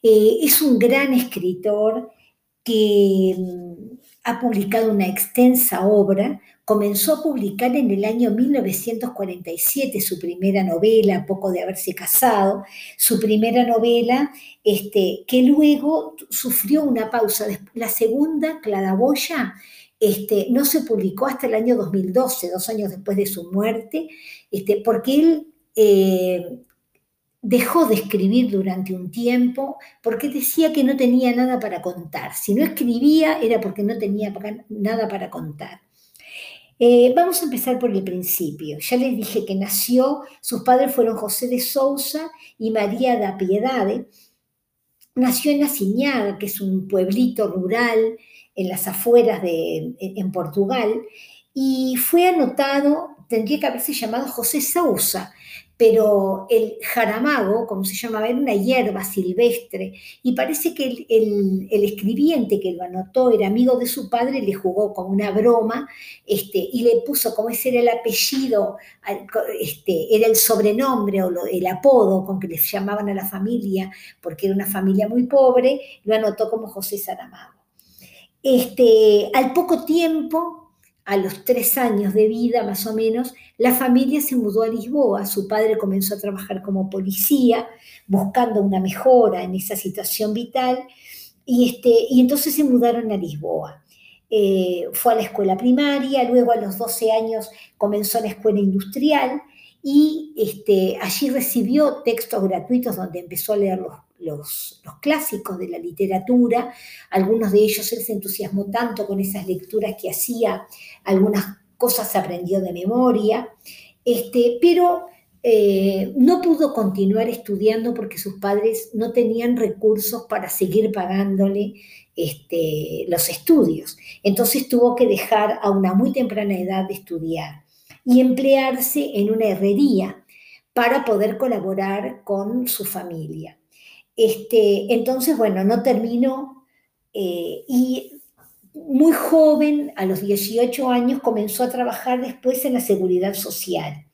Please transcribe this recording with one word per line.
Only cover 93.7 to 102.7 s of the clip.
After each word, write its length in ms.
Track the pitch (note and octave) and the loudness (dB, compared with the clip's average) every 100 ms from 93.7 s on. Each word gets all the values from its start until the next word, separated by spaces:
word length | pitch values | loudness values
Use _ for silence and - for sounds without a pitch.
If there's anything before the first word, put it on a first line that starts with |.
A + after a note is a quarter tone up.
| - _ _ _ _ _ | -16 _ _ _ _ _
Eh, 560 | G#3+ G3 F#3+ F3+ F3 - | 2 2 2 0 -2 -6
fue 200 | - A#3+ | 0 2
a 40 | A3+ | 2
la 60 | |
escuela 340 | F#3+ - F#3+ F#3+ | -2 -2 0 2
primaria, 640 | B3 B3+ C#4+ C#4+ C4 C4+ A#3+ | 2 2 2 0 -2 -2 2
luego 240 | B3 A#3+ | 4 4
a 40 | A3+ | 0
los 220 | G3+ F#3+ | -2 -6
doce 320 | A#3 - A3 | -6 -2 0
años 400 | A3 A3+ A3 G#3+ - - _ | 0 0 -6 -8 -18 -20 _
comenzó 440 | G3+ G#3 G3+ A#3 | -2 -2 -2 -4
la 80 | G#3+ | -4
escuela 320 | - A3 G3+ | -2 0 2
industrial, 840 | G3 G3 - C4+ D4 C#4+ C4 D4 - _ _ _ | 2 0 -4 -2 2 2 0 -4 -10 _ _ _
y, 500 | C#4 C#4+ D4+ D#4 - - | 2 4 4 4 0 2
este, 640 | G#3 - - G3 F#3 - | -4 -2 2 2 2 -2
allí 300 | G3 - C4+ | -6 -2 -2
recibió 720 | C4 - A#3+ G3+ D4 D4 - | -2 -2 0 2 2 2 2
textos 380 | A#3 A3+ - A3 | -2 -2 -4 -2
gratuitos 500 | F#3+ F3+ - | -2 -2 0